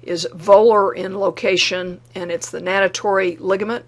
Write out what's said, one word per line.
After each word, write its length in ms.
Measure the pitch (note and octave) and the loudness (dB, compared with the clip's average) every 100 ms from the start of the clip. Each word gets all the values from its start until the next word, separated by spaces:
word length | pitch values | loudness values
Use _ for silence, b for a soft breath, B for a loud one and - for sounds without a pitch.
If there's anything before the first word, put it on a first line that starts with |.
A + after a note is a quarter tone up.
is 240 | - E3+ E3 F3+ | -8 -6 -6 -4
volar 580 | F3+ G3+ A3+ G#3+ G3 | 4 6 8 6 2
in 240 | - F#3+ F#3+ | -2 -6 -4
location, 840 | G3 - G3 F3+ - F#3 F#3 F3+ _ | -4 -2 0 0 0 -4 -8 -12 _
and 160 | F#3+ F3 | -12 -8
it's 220 | E3+ - | -8 -8
the 80 | F3+ | -8
natatory 800 | F3+ G3 F#3+ - G#3 F#3+ F#3 E3 | -4 0 0 0 -2 0 0 -2
ligament, 460 | F#3+ F#3+ G#3 A#3 | -2 -2 -2 -8